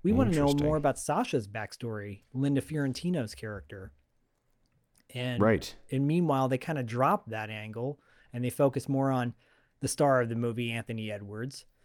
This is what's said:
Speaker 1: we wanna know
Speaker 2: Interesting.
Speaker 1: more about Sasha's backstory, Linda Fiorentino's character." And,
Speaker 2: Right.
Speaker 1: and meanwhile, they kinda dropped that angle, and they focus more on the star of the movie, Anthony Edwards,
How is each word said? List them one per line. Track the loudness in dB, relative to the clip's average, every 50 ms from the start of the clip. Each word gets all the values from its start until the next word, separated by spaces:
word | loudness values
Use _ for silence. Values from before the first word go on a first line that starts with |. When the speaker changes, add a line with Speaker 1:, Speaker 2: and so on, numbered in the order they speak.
Speaker 1:
we | 0 2
wanna | 4 4 4 4
know | 4 4 4
Speaker 2:
Interesting. | 4 4 4 4
Speaker 1:
more | 2 2 2
about | 2 2 0 0
Sasha's | -2 0 0 0 0 0 0 -2 -2
backstory, | -4 -6 -8 -8 -8 -10 -10 -8 -6 -6 -6 -8 -8 -10 -12 _ _
Linda | -4 0 2 2 2 2
Fiorentino's | 0 -2 -2 -2 -2 -2 -2 -2 -2 -2 -2 -2 -2 -4 -8
character." | -10 -10 -10 -10 -10 -12 -14 -14 -14 -14 -16 -18 _ _ _ _ _ _ _ _ _ _ _ _ _ _ _ _ _ _ _ _ _ _ -12 -8
And, | -6 -4 -2 0 2
Speaker 2:
Right. | 4 4 4 4 0 -4 -12 -16 -10 -4
Speaker 1:
and | -2 0 2
meanwhile, | 2 4 4 4 2 2 2 2 2
they | 0
kinda | 0 -2 -4 -4 -4
dropped | -4 -4 0 2 2 2 2 0 -2 -6
that | -8 -6 -6 -6
angle, | -8 -10 -10 -10 -8 -6 -6 -6 -8 -10 _ _ _ _ _ _
and | -6 -4
they | -2 -2
focus | 2 4 4 4 4 0 -2 0
more | 0 2 2 2
on | 2 0 0 -2 -6 _ _ _ _ _ _ _ _ _
the | -6 -4
star | 0 2 4 6 6 4
of | 4 2
the | 0
movie, | -2 -2 -2 -2 -2 -4 -2
Anthony | -4 -4 -6 -6 -6 -6 -6 -6
Edwards, | -8 -8 -10 -10 -10 -8 -8 -10 -10 -14 -18 _ _ _ _